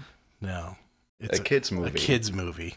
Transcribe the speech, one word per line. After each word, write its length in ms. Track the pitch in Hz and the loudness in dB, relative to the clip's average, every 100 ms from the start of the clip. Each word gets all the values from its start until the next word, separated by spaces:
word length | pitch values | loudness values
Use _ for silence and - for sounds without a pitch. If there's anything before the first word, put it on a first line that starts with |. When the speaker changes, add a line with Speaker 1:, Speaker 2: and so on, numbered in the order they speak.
| 135 - _ _ | -18 -20 _ _
Speaker 1:
no. 360 | 95 90 85 92 - _ _ _ | -6 -4 -6 -12 -20 _ _ _
It's 180 | 110 113 | -2 -2
Speaker 2:
A 40 | |
kid's 280 | 101 139 - | 4 2 2
Speaker 1:
a 40 | |
Speaker 2:
movie. 220 | 92 87 - | 0 0 0
Speaker 1:
kid's 340 | - 127 110 | 4 4 2
movie 420 | 95 90 78 85 | -2 -2 -4 -8